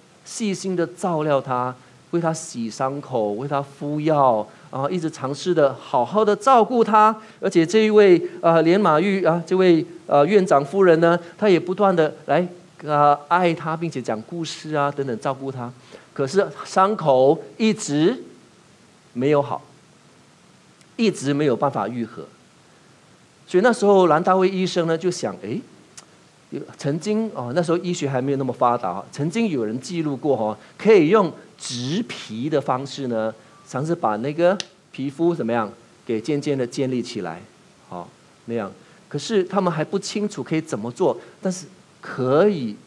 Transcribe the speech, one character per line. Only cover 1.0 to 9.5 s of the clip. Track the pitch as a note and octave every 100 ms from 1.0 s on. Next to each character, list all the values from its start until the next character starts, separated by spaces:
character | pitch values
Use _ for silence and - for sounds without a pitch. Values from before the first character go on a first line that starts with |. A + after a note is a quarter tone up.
| F#3+ D#3+
料 | D3+ C#3
他， | C3 B2 B2+ B2 - - _
为 | F3
他 | E3
洗 | E3 - A#2+ A2+
伤 | - C3+ C#3+
口， | C#3+ B2 G#2+
为 | G#2 C#3+
他 | C#3+
敷 | C#3 - D3 D3+
药， | D3+ D3 C3+ A2 G#2 - -
然 | C3
后 | C#3
一 | F3+
直 | D#3
尝 | - C3+ C#3+
试 | F#3
的 | E3 C#3
好 | B2+ - C3+ A#2
好 | G3
的 | G#3+
照 | G#3 C4+ B3
顾 | G#3+ B3
他。 | A3 G#3+ G#3+ A3 - -
而 | F#3+
且 | F3 D#3+
这 | A3 A3
一 |
位， | G#3+ G3+ F3 F3 -
呃， | E3+ E3
连 | D#3+ F#3+
马 | F#3+ D3+
玉 | G3 F#3+ E3+
啊， | E3+
这 | E3